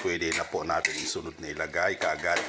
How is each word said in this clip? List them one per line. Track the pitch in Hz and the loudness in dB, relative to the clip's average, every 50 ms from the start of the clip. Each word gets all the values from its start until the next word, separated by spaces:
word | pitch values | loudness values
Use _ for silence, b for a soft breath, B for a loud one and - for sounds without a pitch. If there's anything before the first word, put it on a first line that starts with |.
| - | 0
pwede | 92 85 82 85 80 - | 0 2 2 2 2 2
na | - - | 0 0
po | - - 85 76 | 0 -2 -2 0
natin | 85 80 82 - - - - | 2 2 2 2 0 0 -2
isunod | 76 - - 87 80 80 - - | -2 -2 -4 -4 -6 -8 -10 -10
na | 78 76 76 | -10 -8 -4
ilagay | 76 78 78 82 85 90 98 95 | -4 -4 -2 0 2 2 2 2
kaagad | - - 80 76 76 85 87 85 82 - | 2 0 0 0 0 2 2 2 2 2